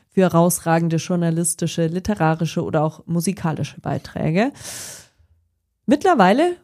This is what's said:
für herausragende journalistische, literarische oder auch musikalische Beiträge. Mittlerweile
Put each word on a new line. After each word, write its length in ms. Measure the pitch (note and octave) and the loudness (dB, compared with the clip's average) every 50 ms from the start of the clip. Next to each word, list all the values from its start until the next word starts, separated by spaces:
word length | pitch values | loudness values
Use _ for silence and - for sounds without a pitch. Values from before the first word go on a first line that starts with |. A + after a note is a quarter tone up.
| _ | _
für 140 | _ _ G3 | _ _ 2
herausragende 760 | F#3 E3+ E3 E3+ E3+ F3+ E3 - - E3 E3 E3+ E3+ E3 E3 | 2 4 4 4 4 4 2 0 0 0 0 0 2 0 -2
journalistische, 880 | D#3+ - - F3+ F3 E3+ E3 D#3+ E3 F3 - - - F3 D#3+ - - E3 | -2 -2 -2 -2 0 0 0 0 0 -2 -2 -2 -4 -4 -4 -2 -2 -2
literarische 800 | D#3+ E3 F#3 F3+ - G#3 - D#3+ D#3+ D#3+ D#3+ E3+ D#3 - F3 - | -2 -2 -2 -2 -2 -2 0 0 0 0 0 -2 -2 -2 -4 -4
oder 200 | - - D#3 D3+ | -2 0 0 0
auch 220 | D#3+ - - - | -2 -4 -8 -8
musikalische 760 | - E3 E3+ E3 G3 F#3 - - E3 D3 - D3 - - - | -4 -4 -2 -2 -2 -4 -4 -4 -4 -4 -4 -6 -8 -10 -10
Beiträge. 720 | - - - - - - - - - D3+ D#3+ F#3+ A3+ C#4+ - - - - - - - - - - - _ _ _ _ _ _ _ _ _ _ _ _ _ _ _ _ | -8 -6 -6 -6 -8 -8 -6 -4 -2 0 0 0 0 0 -4 -8 -14 -14 -14 -14 -14 -16 -18 -20 -20 _ _ _ _ _ _ _ _ _ _ _ _ _ _ _ _
Mittlerweile 680 | - C4 D4 - F#4+ F4 A#3+ F#3 F#3 G#3+ C4+ E4 F4+ F4 - | 0 0 2 4 4 4 6 6 6 6 4 2 2 0 -4